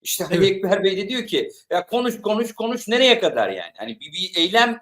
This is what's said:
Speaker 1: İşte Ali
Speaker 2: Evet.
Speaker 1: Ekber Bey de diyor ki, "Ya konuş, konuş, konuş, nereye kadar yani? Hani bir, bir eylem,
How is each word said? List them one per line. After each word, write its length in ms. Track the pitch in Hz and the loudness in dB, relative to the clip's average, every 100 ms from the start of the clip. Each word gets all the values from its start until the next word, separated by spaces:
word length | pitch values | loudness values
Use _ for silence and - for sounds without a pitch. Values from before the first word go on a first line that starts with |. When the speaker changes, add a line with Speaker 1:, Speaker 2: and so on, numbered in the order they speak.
Speaker 1:
İşte 220 | - - | -8 -6
Ali 100 | 160 175 | -2 2
Speaker 2:
Evet. 140 | 190 | 4
Speaker 1:
Ekber 340 | 190 190 - | 2 0 2
Bey 120 | 190 190 | 2 0
de 120 | 202 | -4
diyor 180 | 254 214 | -6 -2
ki, 240 | 139 - - _ | -2 -4 -8 _
"Ya 160 | 170 - | -4 -2
konuş, 340 | 240 247 226 | -2 -2 -2
konuş, 300 | 214 214 226 | -2 -2 -2
konuş, 360 | - 226 233 208 | -4 -4 -4 -2
nereye 320 | 240 262 226 | 4 6 6
kadar 280 | 170 120 98 | 4 0 -2
yani? 240 | 95 82 - | -4 -10 -12
Hani 240 | 110 110 | -12 -12
bir, 120 | 147 | -14
bir 280 | 180 185 170 | -12 -6 -2
eylem, 400 | 175 226 240 226 | 2 4 2 0